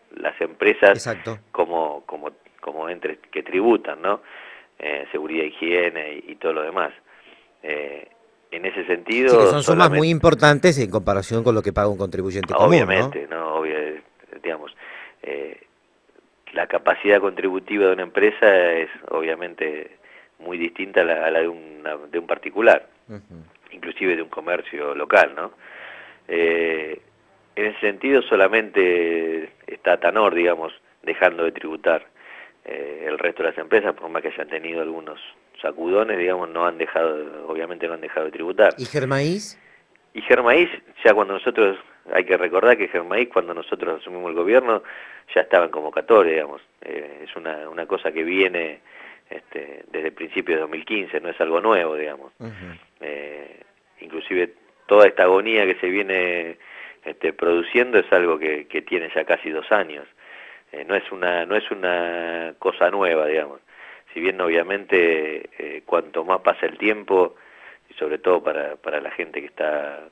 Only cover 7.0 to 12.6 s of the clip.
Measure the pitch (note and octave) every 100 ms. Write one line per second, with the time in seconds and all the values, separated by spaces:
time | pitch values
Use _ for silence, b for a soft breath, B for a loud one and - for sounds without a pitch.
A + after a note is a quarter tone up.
7 | b b b b b _ D#2 D2 C#2+ D2
8 | - _ _ _ _ E2+ F#2 F#2 E2+ F2
9 | - A#2 B2+ A#2+ G2+ D3 C#3 E3+ E3+ C#3+
10 | D#3+ D#3+ E3 D3+ D3+ D3 F#3 C#3 G#2+ G2+
11 | F#2 G2 F#2+ A2+ A#2 A2 G2+ F#2+ G#2 G2
12 | F#2+ F2 F#2+ F#2+ - D2